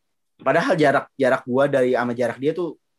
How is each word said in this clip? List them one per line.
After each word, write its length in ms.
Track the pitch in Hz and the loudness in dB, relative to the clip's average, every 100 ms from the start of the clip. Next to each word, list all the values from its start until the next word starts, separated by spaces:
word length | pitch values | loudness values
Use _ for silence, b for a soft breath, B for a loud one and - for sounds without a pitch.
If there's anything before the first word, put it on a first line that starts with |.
| _ _ _ - | _ _ _ -8
Padahal 320 | 131 151 269 | -2 0 2
jarak, 320 | 180 143 139 - - | 2 2 2 -2 -2
jarak 240 | 127 131 - | 0 0 -2
gua 220 | 123 139 | 0 2
dari 240 | 135 127 | 2 2
sama 220 | 120 120 120 | 0 -2 -2
jarak 240 | 120 117 | -4 -4
dia 160 | 139 165 | -4 -4
tuh 240 | 170 - _ | -6 -10 _